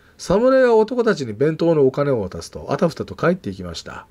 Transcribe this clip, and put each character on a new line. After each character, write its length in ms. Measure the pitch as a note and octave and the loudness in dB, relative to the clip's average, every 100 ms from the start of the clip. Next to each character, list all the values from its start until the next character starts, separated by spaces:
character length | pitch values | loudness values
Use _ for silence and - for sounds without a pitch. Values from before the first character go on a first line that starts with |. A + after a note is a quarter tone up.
| _ _ | _ _
侍 460 | - F#3 B3+ C4 | -2 2 4 4
は 120 | B3 A3 | 4 4
男 280 | A3 B3 | 2 0
た 120 | A3+ D#3+ | 0 0
ち 100 | B2 | -4
に 80 | |
弁 240 | G#2 D3 D#3 | -2 0 2
当 180 | E3 D#3+ | 2 4
の 100 | C3 | 4
お 40 | |
金 200 | D3 C#3+ | 2 -2
を 100 | B2 | -2
渡 200 | F#2 F2 | -4 -8
す 100 | - | -14
と、 160 | - G2 | -14 -6
あ 80 | C#3 | 0
た 100 | E3+ | 0
ふ 80 | - | -2
た 80 | |
と 120 | G2+ F#2 | -10 -4
帰 160 | D#3 | -2
っ 40 | F#3 | -2
て 140 | - | -4
い 60 | F#2+ | -10
き 80 | |
ま 100 | F2+ | -10
し 100 | D#2+ | -12
た。 220 | - - - | -14 -16 -18